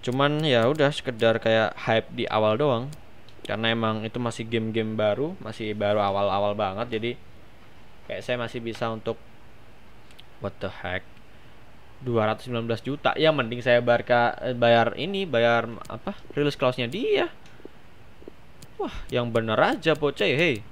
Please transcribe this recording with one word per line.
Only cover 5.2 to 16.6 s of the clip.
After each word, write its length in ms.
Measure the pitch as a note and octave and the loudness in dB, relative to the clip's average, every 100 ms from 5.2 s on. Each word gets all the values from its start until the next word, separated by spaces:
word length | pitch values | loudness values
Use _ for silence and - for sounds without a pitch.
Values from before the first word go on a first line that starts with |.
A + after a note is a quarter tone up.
| D3+ F#3+ | -2 -6
masih 320 | A#2 A2 A2 | -10 -6 -6
baru 320 | G#2 G2+ G#2+ | 0 2 2
awal-awal 480 | G2+ G2 G2+ G2 G#2 | 2 2 2 2 0
banget, 480 | G#2 G2 G2 A#2+ A2+ | 0 -2 -2 -4 -2
jadi 100 | A#2 A#2 - - - - - - - - - | -2 -6 -12 -16 -16 -18 -18 -16 -16 -16 -10
kayak 160 | G2+ | -8
saya 140 | A#2 B2 | -4 -2
masih 240 | A#2 B2+ | -2 -4
bisa 260 | A#2 G#2+ A#2 | -6 -4 -4
untuk, 240 | A2 A#2 A2 - - - - - - - - - - - - | -2 -4 -6 -10 -16 -16 -16 -16 -16 -16 -14 -14 -16 -16 -10
what 100 | G2+ - | -10 -6
the 80 | F#2+ | -8
heck, 340 | - F2+ F#2 - - - - - - - - - - | -8 -6 -6 -8 -16 -16 -16 -16 -16 -16 -16 -16 -10
dua 300 | B2+ A#2 G#2+ | 0 2 2
ratus 180 | A2 B2+ | 0 -4
sembilan 160 | A#2 A#2 | -4 -2
belas 140 | A2+ | -4
juta. 260 | B2 C#3+ C3 - | -4 0 0 4
Ya 140 | D#3 | 4
mending 300 | D3+ A2+ A#2+ | 4 0 0
saya 160 | B2 A#2+ | 6 6
Barca, 520 | A#2+ A#2+ A2+ A#2+ A#2+ - | 6 2 6 6 6 2
eh, 160 | C3 B2 | -4 4
bayar 400 | A#2 A#2 A2+ - | 8 8 6 2
ini, 320 | D#3 G3 F#3+ | -4 -2 0
bayar 400 | A#2+ A#2 A#2 A2+ A2+ - | 4 6 4 0 -10 -10
apa, 300 | A2+ - - - | -8 -8 -10 -6
release 220 | - D3 | 0 0
clause-nya 320 | - | 2